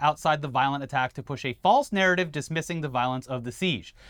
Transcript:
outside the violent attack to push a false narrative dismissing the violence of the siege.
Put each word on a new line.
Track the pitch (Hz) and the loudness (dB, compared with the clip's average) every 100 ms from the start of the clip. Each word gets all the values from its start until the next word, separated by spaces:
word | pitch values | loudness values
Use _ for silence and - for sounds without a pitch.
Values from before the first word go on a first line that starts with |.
outside | 147 147 165 151 | 0 2 0 0
the | 143 | 0
violent | 127 135 139 | 0 2 0
attack | 135 131 127 | -2 -2 -2
to | - | -4
push | 123 135 131 | -8 -6 -6
a | 117 | 0
false | 185 254 277 | 4 4 2
narrative | 196 190 180 170 | 2 4 4 0
dismissing | 147 - 160 - 170 | -4 -4 -4 -4 -4
the | 147 | -2
violence | 123 127 127 131 | 0 0 -2 -4
of | 127 | -6
the | 120 | -6
siege. | - 185 117 - - | -2 -2 -2 -6 -20